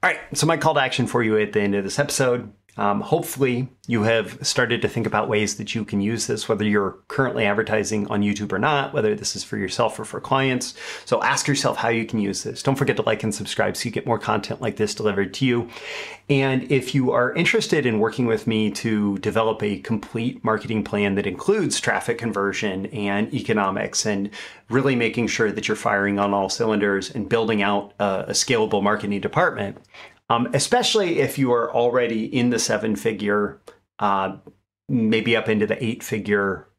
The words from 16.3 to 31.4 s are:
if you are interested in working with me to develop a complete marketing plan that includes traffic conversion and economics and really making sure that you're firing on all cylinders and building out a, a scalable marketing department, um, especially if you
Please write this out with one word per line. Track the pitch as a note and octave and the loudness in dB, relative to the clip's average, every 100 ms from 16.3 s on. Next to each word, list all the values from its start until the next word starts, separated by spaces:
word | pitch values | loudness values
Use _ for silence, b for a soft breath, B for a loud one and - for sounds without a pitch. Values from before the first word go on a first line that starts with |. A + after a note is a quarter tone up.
| C#3 C3+ C3 B2+ | 0 2 0 0
if | C#3 B2 | 0 0
you | C#3+ B2 | 0 2
are | A#2+ B2 | 2 0
interested | - E3+ A3+ G#3+ D#3 B2 | 0 2 2 2 0 2
in | G#2+ | 2
working | A2 A2 B2 | 0 0 0
with | A2 A#2+ | 0 0
me | A2 G#2+ | 2 0
to | G2+ A#2 G#2+ G#2 G2 | -2 -2 0 0 0
develop | G#2+ G#2 A2+ A2 | -2 0 0 0
a | G#2 G2 | -2 -4
complete | - A2 - A2+ A#2 - | -4 -4 -4 -4 -4 -4
marketing | A2+ G#2+ - A2 | -2 -2 0 -4
plan | G#2 G#2 G2+ | -2 0 2
that | G2 G2+ | 0 -2
includes | F2+ - G#3+ D#3 - | -4 0 2 2 0
traffic | - A2 - A#2 | 0 -2 -2 -4
conversion | A#2+ G#2 G2 F#2+ G#2+ F#2+ G2 | -2 0 -2 0 -4 -4 -6
and | A2+ G2+ G2+ A2 | -4 -2 -2 -2
economics | B2 - G#2+ G2 G2 G#2 - | -4 0 0 2 0 -4 -2
and | A2 G2+ G2+ B B B _ | -2 -2 -4 B B B _
really | A#2+ C3+ B2+ | 2 2 2
making | A2+ A#2+ A2 | 0 0 -2
sure | - A2 | 2 0
that | G2+ G#2+ | 0 -2
you're | G#2+ | -2
firing | A2+ G2+ G2+ G2+ | 0 2 2 2
on | G2+ | 2
all | G2+ F#2+ | 2 0
cylinders | - A2+ G#2 G2+ G2 F#2 | 0 0 2 2 0 -2
and | - G2 | -8 -2
building | A#2 A2 A2 | 0 2 2
out | G2+ G2+ G2+ _ | 2 0 -2 _
a, | G2+ F#2+ G2 | -2 0 -2
a | |
scalable | G#2 - A#2 A2 G#2 | -4 2 2 2 2
marketing | G2+ G#2 G#2 G2+ | 2 0 -2 -2
department, | G2+ - F3 A2+ G2+ - _ B B B _ | -2 2 0 0 -6 -8 _ B B B _
um, | A#2 B2 | 0 2
especially | C#3 - B3 A#3 A3 F#3+ A#2 | 0 2 2 4 2 2 2
if | C3+ | 0
you | - | 2